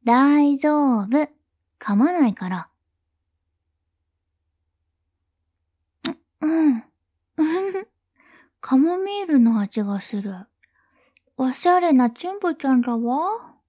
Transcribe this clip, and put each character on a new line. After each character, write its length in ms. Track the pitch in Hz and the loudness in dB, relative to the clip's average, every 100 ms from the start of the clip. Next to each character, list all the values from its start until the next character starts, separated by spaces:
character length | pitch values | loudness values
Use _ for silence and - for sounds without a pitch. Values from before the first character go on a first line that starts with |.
大 520 | 233 247 277 294 285 277 | 2 4 6 6 4 2
丈 420 | 302 302 277 233 | 0 2 2 0
夫。 80 | 202 269 302 _ _ _ _ _ | 0 -2 -2 _ _ _ _ _
噛 160 | - 202 | -2 2
ま 160 | 285 | 2
な 160 | 359 254 | 2 0
い 60 | |
か 140 | - 185 | 0 -8
ら。 200 | 185 - _ _ _ _ _ _ _ _ _ _ _ _ _ _ _ _ _ _ _ _ _ _ _ _ _ _ _ _ _ _ _ _ _ - 285 _ _ | -8 -12 _ _ _ _ _ _ _ _ _ _ _ _ _ _ _ _ _ _ _ _ _ _ _ _ _ _ _ _ _ _ _ _ _ -10 -10 _ _
う、 60 | 311 | -4
う 240 | 320 311 | 2 2
ん。 140 | 233 - _ _ _ _ - | 0 -6 _ _ _ _ -2
<laughs> 520 | 311 349 392 381 415 _ _ _ _ _ _ _ | -2 -2 -4 -8 -12 _ _ _ _ _ _ _
カ 160 | - 262 | 0 2
モ 200 | 320 359 | 2 0
ミ 220 | 392 403 | -6 -6
ー 40 | 370 | 0
ル 140 | 285 | 2
の 200 | 233 226 | 4 2
味 220 | 202 - | -4 -6
が 180 | 202 202 | -6 -6
す 220 | - 202 | -8 -10
る。 240 | 196 185 - _ _ _ _ _ _ _ _ - | -8 -12 -16 _ _ _ _ _ _ _ _ -6
お 160 | 262 | -6
し 160 | 254 349 | -2 0
ゃ 120 | 359 | 2
れ 120 | 349 | 4
な 180 | 262 240 | 2 2
チ 200 | 233 349 | -2 -12
ン 80 | 403 | -6
ポ 160 | 370 | -6
ち 120 | 320 269 | -4 -2
ゃ 60 | |
ん 100 | 254 | 0
だ 140 | 240 233 | 0 -4
わ。 600 | 233 269 349 453 - _ | -4 -4 -4 -6 -12 _